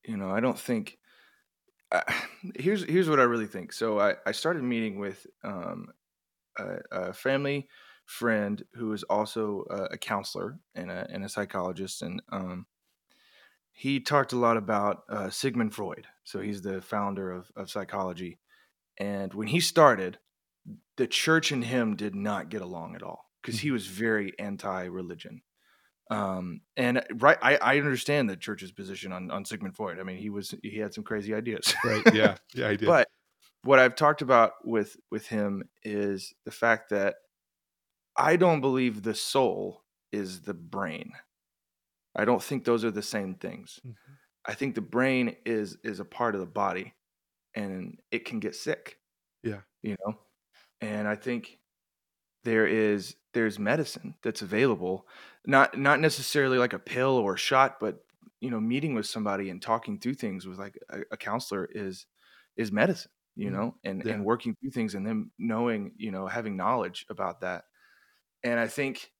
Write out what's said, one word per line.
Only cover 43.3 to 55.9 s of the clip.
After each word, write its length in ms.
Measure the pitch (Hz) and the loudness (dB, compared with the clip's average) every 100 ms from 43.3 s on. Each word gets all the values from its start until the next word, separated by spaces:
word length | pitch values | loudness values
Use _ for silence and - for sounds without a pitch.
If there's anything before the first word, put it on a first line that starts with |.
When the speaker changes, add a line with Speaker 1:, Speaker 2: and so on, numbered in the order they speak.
| 92 | -8
Speaker 1:
things. 460 | 95 92 - - 127 | -10 -10 -16 -18 -18
Speaker 2:
Mm-hmm. 320 | 113 - 139 _ _ - | -18 -20 -20 _ _ -10
Speaker 1:
I 80 | |
think 200 | 110 139 | -4 -4
the 80 | 113 | -4
brain 540 | 87 120 131 131 120 - - | -2 2 4 4 0 -2 -4
is, 320 | 110 101 - | -2 -2 -8
is 160 | 113 95 | -10 -10
a 40 | 98 | -10
part 280 | - 120 101 | 0 0 0
of 40 | |
the 40 | 90 | -4
body 460 | 104 98 92 - _ _ _ _ _ _ | 0 0 0 -8 _ _ _ _ _ _
and 460 | 113 101 92 - - _ | -8 -6 -6 -10 -14 _
it 120 | 117 - | -8 -6
can 140 | 113 | -6
get 160 | 107 - | -6 -6
sick. 420 | - - - - _ _ _ _ | -6 -6 -8 -20 _ _ _ _
Speaker 2:
Yeah. 180 | 117 101 _ _ | -8 -8 _ _
Speaker 1:
You 140 | 110 98 101 | -8 -6 -6
know? 140 | 107 _ _ _ _ _ _ | -8 _ _ _ _ _ _
And 280 | 110 107 104 | -6 -2 -2
I 80 | 104 | -2
think 440 | 127 120 - _ _ _ _ _ _ _ _ _ | -4 -6 -8 _ _ _ _ _ _ _ _ _
there 220 | 120 110 104 | 2 4 6
is 500 | 110 107 104 92 - _ | 6 4 2 -2 -14 _
there's 240 | 120 110 104 | 0 0 0
medicine 560 | 104 151 139 - - - | 0 2 0 -6 -12 -4
that's 200 | 117 - | -4 -4
available. 640 | 95 107 131 104 90 95 - - - _ - | -2 4 4 4 0 -4 -8 -20 -20 _ 4
Not, 320 | 139 - - | 6 6 4
not 220 | 139 | 4